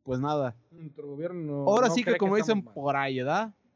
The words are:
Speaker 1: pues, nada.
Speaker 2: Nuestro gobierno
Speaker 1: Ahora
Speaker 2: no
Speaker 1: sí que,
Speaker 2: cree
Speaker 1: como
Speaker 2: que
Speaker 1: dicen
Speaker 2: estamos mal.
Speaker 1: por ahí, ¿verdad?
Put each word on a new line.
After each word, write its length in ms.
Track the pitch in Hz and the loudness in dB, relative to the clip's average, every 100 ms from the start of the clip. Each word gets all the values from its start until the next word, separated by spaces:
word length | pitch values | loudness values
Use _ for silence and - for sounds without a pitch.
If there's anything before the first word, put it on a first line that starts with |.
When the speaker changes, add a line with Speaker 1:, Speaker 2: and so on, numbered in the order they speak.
Speaker 1:
pues, 160 | 131 127 | -6 -4
nada. 380 | 143 151 127 110 _ | -2 0 -2 -6 _
Speaker 2:
Nuestro 340 | 165 156 151 147 | -20 -18 -14 -14
gobierno 560 | 139 175 180 151 143 139 | -10 -8 -8 -6 -2 2
Speaker 1:
Ahora 200 | 220 247 | 4 4
Speaker 2:
no 60 | |
Speaker 1:
sí 60 | 254 | 2
que, 60 | 240 | 2
Speaker 2:
cree 80 | 180 | 2
Speaker 1:
como 160 | 196 | 2
Speaker 2:
que 60 | 208 | 2
Speaker 1:
dicen 180 | 226 208 | 2 0
Speaker 2:
estamos 160 | - 143 | -2 -4
mal. 80 | |
Speaker 1:
por 120 | 139 139 | -2 0
ahí, 220 | 139 131 | 0 -2
¿verdad? 340 | 131 180 220 - _ | 0 0 -2 -8 _